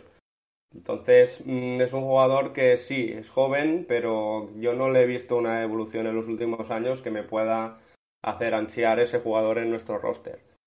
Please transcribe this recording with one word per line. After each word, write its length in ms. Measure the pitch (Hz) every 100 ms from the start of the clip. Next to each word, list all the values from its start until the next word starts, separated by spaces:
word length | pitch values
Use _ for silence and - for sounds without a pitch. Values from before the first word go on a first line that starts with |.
| - _ _ _ _ _ _
Entonces, 720 | - - 110 - 123 123 -
mm, 360 | 135 127 123 123
es 120 | 123
un 100 | 135
jugador 500 | 135 131 131 135 131
que 240 | 139 127 123
sí, 340 | - 135 117
es 200 | 110 110
joven, 540 | - 135 139 156 170 170
pero 600 | 120 113 110 107 107 104 107
yo 180 | 120
no 160 | 123 131
le 120 | 131
he 40 | 123
visto 300 | 123 - 120
una 260 | 117 113
evolución 440 | 113 110 110 113 113
en 80 |
los 140 | 113 113
últimos 420 | 110 117 117 120
años 300 | 113 123 131
que 100 | 120
me 140 | 107
pueda 560 | 104 110 110 113 113 113 _ _ _ _
hacer 320 | 113 104 117
ansiar 460 | 110 107 123 113 113
ese 180 | 120 120
jugador 400 | 117 110 110 113
en 120 | 117
nuestro 280 | 113 - 104
roster. 420 | - - - - _ _